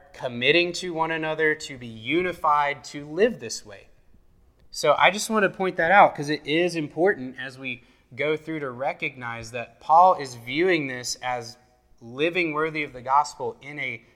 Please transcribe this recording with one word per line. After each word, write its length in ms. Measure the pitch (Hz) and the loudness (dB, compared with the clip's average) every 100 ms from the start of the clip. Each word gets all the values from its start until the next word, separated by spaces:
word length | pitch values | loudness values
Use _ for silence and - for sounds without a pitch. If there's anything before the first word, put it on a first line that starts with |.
| - | -20
committing 580 | - 135 120 127 160 175 | -10 -8 0 4 4 2
to 200 | 170 180 | -2 -6
one 180 | 160 160 | -4 -2
another 440 | 160 156 156 156 151 | -2 -4 0 0 0
to 220 | - 135 | -6 -14
be 100 | 120 | -14
unified, 960 | 113 113 160 180 - 156 147 143 139 | -12 -2 0 -2 -2 0 2 0 -4
to 220 | - 147 147 | -10 -14 -6
live 340 | 156 240 185 | 2 2 0
this 260 | 113 - 104 | -10 -12 -14
way. 220 | 98 - _ _ - _ _ _ _ - | -20 -20 _ _ -20 _ _ _ _ -18
So 240 | - 151 143 | -2 2 6
I 120 | 160 | 4
just 200 | 202 214 | 4 -2
want 140 | 220 | 2
to 60 | 190 | 2
point 280 | - 185 180 | 0 -4 0
that 140 | 165 | 4
out 240 | 196 160 - | 8 8 4
'cause 140 | 147 | -4
it 160 | 151 135 | -4 0
is 300 | 156 175 165 | 0 0 -2
important 640 | 147 151 185 165 131 127 | -6 0 0 0 -6 -12
as 180 | 131 127 | -14 -12
we 260 | 135 123 _ _ _ | -12 -12 _ _ _
go 220 | 123 143 156 | -6 -4 -4
through 240 | 156 160 | -6 -8
to 100 | 139 | -8
recognize 800 | 120 143 175 156 131 123 117 110 | -6 -6 -6 -8 -10 -10 -10 -10
that 280 | 120 113 - | -10 -12 -10
Paul 360 | - 160 185 180 | 4 8 8 6
is 200 | 139 120 | -2 -10
viewing 520 | 117 139 185 170 139 | -6 0 2 2 -2
this 280 | 127 120 - | -8 -8 -8
as 360 | 127 123 113 - _ _ _ _ | -6 -6 -8 -18 _ _ _ _
living 520 | 117 123 160 180 170 | -14 -2 -2 0 -2
worthy 300 | 151 160 156 | -2 -2 -4
of 80 | 143 | -8
the 100 | 123 | -8
gospel 560 | 123 139 147 - 123 113 | 2 2 2 -4 -8 -8
in 180 | 135 147 | -14 -10
a 220 | 131 117 _ | -10 -10 _